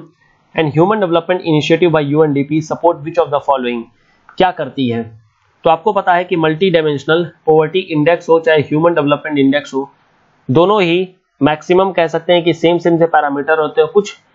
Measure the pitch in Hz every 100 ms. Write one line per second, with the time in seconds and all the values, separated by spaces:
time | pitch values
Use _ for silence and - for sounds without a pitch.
0 | 165 _ _ _ _ - 156 147 180 220
1 | 185 170 170 185 170 151 147 160 175 156
2 | 143 147 156 139 135 156 156 151 170 156
3 | 147 170 151 143 - 131 123 120 113 _
4 | _ _ _ - 185 175 135 139 127 117
5 | 110 - _ _ _ _ 170 165 214 196
6 | 190 175 180 180 156 156 190 165 156 143
7 | 135 165 170 - - 156 156 185 185 156
8 | 147 170 165 165 160 156 135 151 175 165
9 | 143 143 156 147 135 143 139 135 135 _
10 | _ _ _ _ - 135 180 208 175 175
11 | 185 _ _ _ 139 151 - 180 196 180
12 | 165 160 160 175 165 160 165 170 175 165
13 | 165 156 147 143 143 160 151 151 151 208
14 | 202 - _